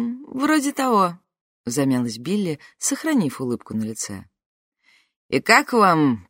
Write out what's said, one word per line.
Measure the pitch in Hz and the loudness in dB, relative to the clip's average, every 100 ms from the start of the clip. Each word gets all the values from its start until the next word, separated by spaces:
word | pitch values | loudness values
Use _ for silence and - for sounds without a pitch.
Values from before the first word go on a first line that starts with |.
| 233 247 294 | -4 -8 -10
вроде | 262 294 311 277 | -4 2 2 0
того», | 277 262 214 180 175 _ _ _ _ - | -2 2 2 2 -2 _ _ _ _ -6
замялась | 123 135 127 120 110 | 0 2 0 -2 -6
Билли, | 127 208 185 147 - _ | -4 -2 -2 -6 -12 _
сохранив | - 277 320 285 151 - | -6 -4 0 0 0 -4
улыбку | 131 120 - 107 | -4 -4 -6 -6
на | |
лице. | 110 113 - 95 92 _ _ _ _ _ _ _ _ _ _ | -6 -8 -10 -12 -16 _ _ _ _ _ _ _ _ _ _
«И | 139 | -4
как | - 233 294 | 4 2 4
вам | 240 196 160 147 113 | 2 4 4 2 0